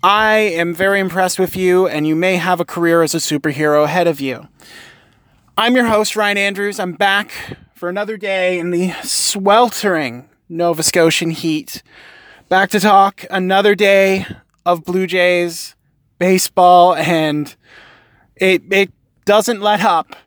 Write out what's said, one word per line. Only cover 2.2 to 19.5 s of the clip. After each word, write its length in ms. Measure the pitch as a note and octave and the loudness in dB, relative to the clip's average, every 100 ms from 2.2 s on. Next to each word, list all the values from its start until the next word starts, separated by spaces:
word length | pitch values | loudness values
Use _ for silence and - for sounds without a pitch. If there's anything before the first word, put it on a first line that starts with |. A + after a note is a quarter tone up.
| F#3 F3+ | 0 0
have 240 | F3 F3 | 0 -2
a 60 | F3 | -4
career 360 | - E3+ E3+ | -2 2 2
as 140 | D#3+ E3 | 2 -2
a 20 | |
superhero 680 | - D3 D3+ C#3 D3+ D3 D3+ | -4 -4 -4 -2 0 2 2
ahead 200 | E3+ E3+ | 0 0
of 160 | C#3 | -2
you. 260 | C3+ A#2+ - _ - - - - _ _ _ _ _ - | -6 -8 -14 _ -20 -20 -20 -20 _ _ _ _ _ -2
I'm 180 | A3+ B3+ | 0 2
your 120 | A#3 | 2
host, 280 | G#3+ A3 G#3+ | 0 0 -2
Ryan 220 | G#3 G3+ | -2 0
Andrews. 420 | G3 G3 G3+ G3 | -2 -2 -6 -4
I'm 140 | F3+ | -8
back 640 | D#3+ G3+ G3 G#3 - - - _ | -2 0 0 -4 -12 -16 -18 _
for 160 | _ F3 | _ -8
another 260 | F#3+ G#3 G#3+ | -6 -8 -8
day 440 | G3+ F#3+ F#3 F3+ | -6 -2 -2 -2
in 100 | E3+ | -4
the 220 | F3 F#3 - | -2 -2 -6
sweltering 1300 | - - - G3+ G3 G#3+ A#3+ - G#3 E3+ C3+ A#2+ - _ _ | -8 -6 -4 -2 2 4 4 0 -4 -2 -4 -10 -18 _ _
Nova 360 | E3+ F3 D#3+ | -4 -2 0
Scotian 480 | D#3 F3+ E3 - E3+ | -2 2 2 2 -4
heat. 500 | D#3+ E3 D#3 - - _ - - - - - _ | -4 -4 -4 -6 -16 _ -20 -20 -20 -20 -20 _
Back 200 | F#3 G3 | 0 0
to 100 | G#3 | 0
talk 460 | G3+ G3 G3 - - | 4 4 4 0 -8
another 420 | F#3+ F#3 F#3+ G3+ | -6 0 2 2
day 540 | G3+ G3+ G3 G3 F#3+ - - _ _ | 2 4 4 2 0 -6 -14 _ _
of 200 | - F3 | -2 -2
Blue 240 | D#3+ F3+ F#3 | -2 -4 -2
Jays 680 | F3+ F3+ F3+ F3 E3+ - _ _ _ _ _ | 0 2 2 -2 -6 -16 _ _ _ _ _
baseball, 720 | F3+ F#3 - - F3+ F3+ F3+ | 0 0 0 4 6 8 6
and 640 | D#3 D#3 E3 D#3 D3+ C#3+ - _ - - - _ _ _ _ | 4 0 0 0 -4 -8 -14 _ -20 -20 -20 _ _ _ _
it, 260 | F#3+ F3+ - | 0 0 0
it 220 | F#3+ G3 _ _ _ - | -2 -2 _ _ _ 0
doesn't 340 | G#3 G#3 | 2 2